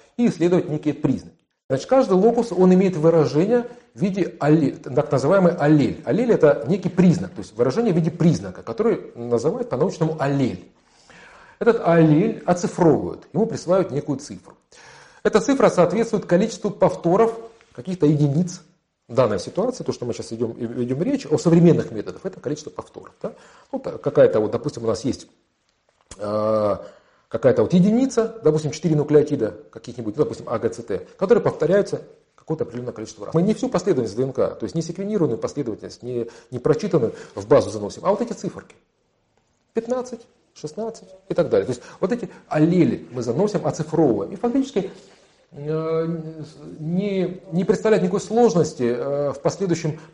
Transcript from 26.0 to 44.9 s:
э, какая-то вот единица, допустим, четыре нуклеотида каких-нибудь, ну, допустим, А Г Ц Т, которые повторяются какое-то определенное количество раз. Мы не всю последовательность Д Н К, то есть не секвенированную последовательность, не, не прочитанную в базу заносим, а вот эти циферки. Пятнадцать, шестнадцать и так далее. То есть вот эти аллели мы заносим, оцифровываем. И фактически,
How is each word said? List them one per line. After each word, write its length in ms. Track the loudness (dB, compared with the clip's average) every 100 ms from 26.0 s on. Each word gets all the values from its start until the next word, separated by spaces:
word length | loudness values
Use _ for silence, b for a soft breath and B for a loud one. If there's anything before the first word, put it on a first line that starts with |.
| -20 -10
э, 600 | -4 -2 0 2 2 -2 B B B B B
какая-то 360 | 0 2 4
вот 100 | 4
единица, 640 | 4 4 4 2 0 -2 0
допустим, 300 | 0 0 -2
четыре 240 | -4 0 0
нуклеотида 580 | 4 4 4 0 -4 -6 -18
каких-нибудь, 460 | -20 -16 -10 -6 -2
ну, 80 |
допустим, 220 | -4 -4 -6
А 120 | -4
Г 100 | -4
Ц 120 | -4
Т, 160 | -8 -8 -8 B
которые 260 | 2 2
повторяются 600 | 2 0 2 2 0 -6 -12 _ _ _
какое-то 280 | -8 -6
определенное 300 | -6 -8 -10
количество 320 | -10 -12 -14 -4
раз. 100 | 0
Мы 60 |
не 120 | 0
всю 140 | -2 -2
последовательность 480 | -2 0 -2 -2 -4
Д 80 |
Н 80 | -4
К, 240 | -2 -2 -4
то 80 |
есть 120 | -6 -6
не 60 |
секвенированную 580 | -6 -6 -4 -2 -2 -2
последовательность, 640 | -6 -6 -8 -8 -12 -14
не, 240 | -8 -6 -8 B B
не 80 | -4
прочитанную 540 | 0 0 0 0 0 -6 B -6
в 100 | 4
базу 220 | 4 4
заносим, 360 | -4 -8 -6 -2
а 60 |
вот 100 | -2
эти 100 | -4
циферки. 440 | -8 -10 -12 -20 _ _ _ _ _ _ _ _ _ _
Пятнадцать, 480 | -6 -4 -6 -6 -12 _ _ _
шестнадцать 560 | -16 -14 -10 -10 -12 -18 -16 -8
и 60 |
так 160 | -4 0
далее. 160 | 0 0
То 60 |
есть 100 | -4 B B
вот 140 | -4
эти 160 | -4 -8 B B
аллели 580 | 2 4 4 2 0 -6
мы 120 | -8
заносим, 440 | -4 -2 0 -2 -4
оцифровываем. 640 | -4 -2 2 2 2 -4
И 40 | -4
фактически, 560 | -2 -2 -2 -4 -6